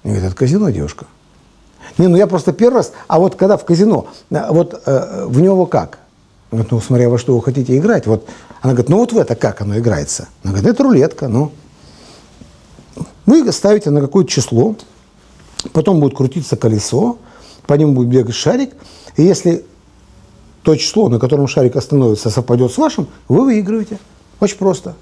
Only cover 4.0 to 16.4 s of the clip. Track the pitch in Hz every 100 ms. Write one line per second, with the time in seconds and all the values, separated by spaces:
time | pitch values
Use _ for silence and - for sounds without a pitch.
4 | - - _ 151 - 160 175 - - 131
5 | - 98 95 123 185 190 175 135 - -
6 | _ _ _ _ _ 113 107 117 - 123
7 | 120 120 131 120 127 131 123 131 196 202
8 | 107 110 - - - - 127 123 123 190
9 | 240 226 - 117 113 98 104 104 117 85
10 | 71 - - _ 98 98 147 240 285 180
11 | 156 - 127 110 147 - - _ - -
12 | - - - - - _ _ - - -
13 | 170 - - 320 240 - 202 214 156 143
14 | 139 196 - - 120 117 190 214 - _
15 | _ _ _ - - - - 156 - 170
16 | 143 135 131 175